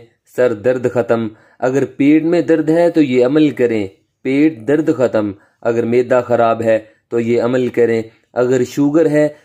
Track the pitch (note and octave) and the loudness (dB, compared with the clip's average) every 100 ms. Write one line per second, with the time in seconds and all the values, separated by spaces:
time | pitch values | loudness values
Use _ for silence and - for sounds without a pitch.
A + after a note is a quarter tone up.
0 | A#2 _ _ - B2 A2 G2+ B2+ A#2+ A#2 | -8 _ _ -2 -2 -2 -2 -2 -2 -2
1 | A#2 A#2 A2+ - _ _ B2+ C3+ B2+ - | -2 -2 -4 -10 _ _ -4 -2 -2 0
2 | C#3+ D#3 D#3+ F3 C#3+ D#3+ D3+ E3 F3 E3+ | 2 2 2 0 2 0 2 2 2 2
3 | C#3+ B2+ B2 D3+ D3+ B2 A#2+ A2+ G2 - | 0 2 2 2 0 0 -2 -2 -6 -10
4 | _ _ C3 C#3 D#3 C3+ G#2+ D3+ C#3+ A2+ | _ _ -4 0 0 0 -2 -2 0 0
5 | A#2+ A2 G#2 F#2+ _ _ - A#2 A#2 B2 | 0 0 -4 -6 _ _ -4 -2 0 0
6 | A#2+ B2+ A#2+ A#2 A#2 A2+ A2+ A2 - _ | 0 0 0 0 0 0 0 0 -2 _
7 | _ A#2+ A#2 A#2+ A#2 B2+ B2 A2+ A#2 A2+ | _ -4 -2 0 0 -2 -2 0 0 0
8 | A2 _ _ - B2 B2+ B2 - C#3+ D3+ | -6 _ _ -4 0 0 -2 -2 0 2
9 | D#3 D3+ D3+ - | 2 0 -2 -4